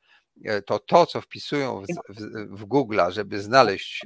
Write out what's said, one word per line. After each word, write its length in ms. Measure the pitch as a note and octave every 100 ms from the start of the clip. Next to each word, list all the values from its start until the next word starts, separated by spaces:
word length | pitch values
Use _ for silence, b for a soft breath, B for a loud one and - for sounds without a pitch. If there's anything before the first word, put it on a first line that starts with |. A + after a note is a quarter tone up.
| b b b _ -
e, 160 | G#2
to 180 | - G#2+
to, 260 | - D3 D#3+
co 160 | A#2
wpisują 600 | - G#2 - D3 C3 G2+
w 40 | G2
z-, 140 | F3 -
w, 480 | G#2 G#2+ A2 G2+ G2+
w 60 | G2+
Google'a, 460 | C#3 G#2+ G#2 F2
żeby 300 | G2+ G2+ G#2
znaleźć 640 | G#2 C3 A2+ F#2 - -